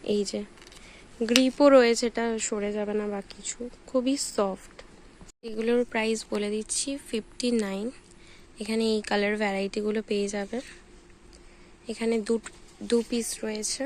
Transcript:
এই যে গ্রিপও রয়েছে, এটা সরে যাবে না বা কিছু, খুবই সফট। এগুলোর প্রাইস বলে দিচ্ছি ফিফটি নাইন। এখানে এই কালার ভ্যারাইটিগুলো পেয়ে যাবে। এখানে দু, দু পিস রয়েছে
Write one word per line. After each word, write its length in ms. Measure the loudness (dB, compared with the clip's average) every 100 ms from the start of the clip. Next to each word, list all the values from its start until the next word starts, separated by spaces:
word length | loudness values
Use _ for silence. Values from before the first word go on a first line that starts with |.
| 0
এই 80 | -2 -2
যে 100 | -6 -10 -16 -20 -20 -20 -20 -20 -6 4
গ্রিপও 380 | 6 4 6 8 10
রয়েছে, 280 | 8 4 0
এটা 140 | -2 -2 -2 -4
সরে 240 | -2 -2 -2
যাবে 180 | -2 -2
না 40 | -2
বা 80 | -6 -8
কিছু, 260 | -12 -12 -10 -12 -14 -4
খুবই 260 | -2 0 -2 -2 -2
সফট। 380 | -2 -2 -12 -20 -20 -20 -20 -20 -20 _ -10
এগুলোর 320 | -4 2 2 0
প্রাইস 260 | -2 0 -2 -2
বলে 160 | -4 -2
দিচ্ছি 340 | -4 -4 -4 -4 -6 -6
ফিফটি 400 | -6 -6 -4 0 0
নাইন। 220 | -2 -4 -6 -10 -20 -20 -20 -20 -20 -12
এখানে 220 | -4 0 2
এই 60 | 0 0
কালার 240 | 0 0 0
ভ্যারাইটিগুলো 580 | 0 0 -2 -2 -2 -4 -2
পেয়ে 160 | -2 -2
যাবে। 240 | -4 -6 -8 -8 -20 -20 -20 -20 -20 -20 -20 -20 -20 -20 -18 -12
এখানে 220 | -4 0 0 0
দু, 60 | -2 -2 -20 -20 -16 0
দু 80 | 0 2
পিস 200 | -4 -4 -6
রয়েছে 380 | -6 -4 -4 -4